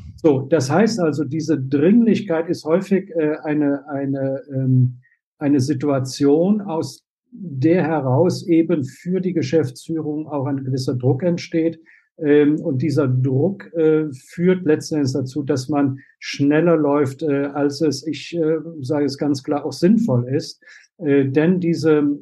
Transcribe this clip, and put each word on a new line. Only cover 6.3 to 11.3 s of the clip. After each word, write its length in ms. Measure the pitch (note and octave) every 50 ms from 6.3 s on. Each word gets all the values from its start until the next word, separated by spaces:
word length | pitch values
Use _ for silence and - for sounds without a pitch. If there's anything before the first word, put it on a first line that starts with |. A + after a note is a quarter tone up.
| C#3+ D#3+ F3 G3 A3 G#3
aus 440 | G3 - D#3+ E3 - - - - _ _ _ _ _ _
der 500 | - A#3+ G3 D#3+ C#3 C3 C3 D#3+ F3 F#3 D3
heraus 640 | D#3 E3 D3+ C3 C3 B2+ C#3+ F3 F3+ - - -
eben 380 | - E3 E3 E3 D#3+ F3 D3+ B2+
für 360 | C3 - - - F3 F#3 F#3
die 120 | F#3 F3+
Geschäftsführung 960 | D3+ D#3+ C3+ - E3 D#3+ C3+ B2+ - - - - E3 D#3+ D3+ D3+ D3+ D#3 D#3 D3
auch 180 | D3+ C#3 C3
ein 160 | C#3+ C#3 C3+
gewisser 320 | C3 B2+ C3+ C3 B2+ D3+ B2+
Druck 300 | B2 B2 C3 C3 - F#3
entsteht. 560 | F3